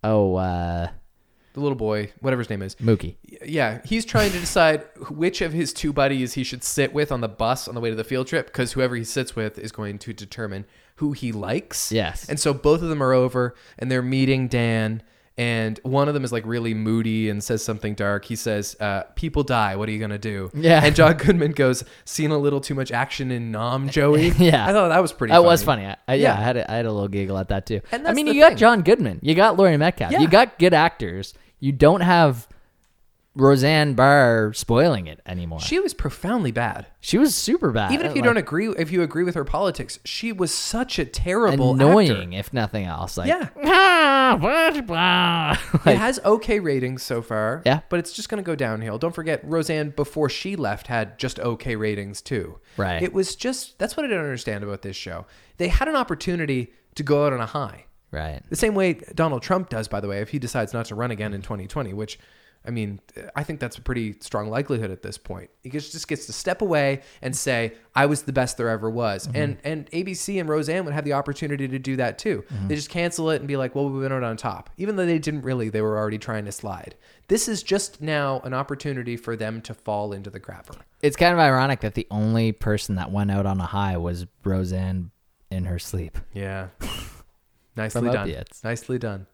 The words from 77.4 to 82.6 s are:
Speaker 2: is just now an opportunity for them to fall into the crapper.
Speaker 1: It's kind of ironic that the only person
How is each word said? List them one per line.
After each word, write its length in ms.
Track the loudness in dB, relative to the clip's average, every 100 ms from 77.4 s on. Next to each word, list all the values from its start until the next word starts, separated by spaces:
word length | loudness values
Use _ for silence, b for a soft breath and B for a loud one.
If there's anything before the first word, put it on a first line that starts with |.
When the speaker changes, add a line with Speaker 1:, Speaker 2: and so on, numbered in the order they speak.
| 0
Speaker 2:
is 140 | -6
just 400 | -2 -2 -2 -10
now 380 | -6 -4 -2 -4
an 80 | -6
opportunity 640 | -6 -6 -8 -6 -6 -6 -8
for 200 | -8 -6
them 260 | -6 -8
to 100 | -12
fall 400 | -14 -6 -6 -4
into 160 | -8 -12
the 100 | -16
crapper. 380 | -18 -20 -18 -20 -20 _
Speaker 1:
It's 160 | -2 4
kind 160 | 2
of 60 | 6
ironic 420 | 6 6 2 0
that 140 | -2
the 120 | -4 -6
only 420 | -2 0 2 0
person 440 | -2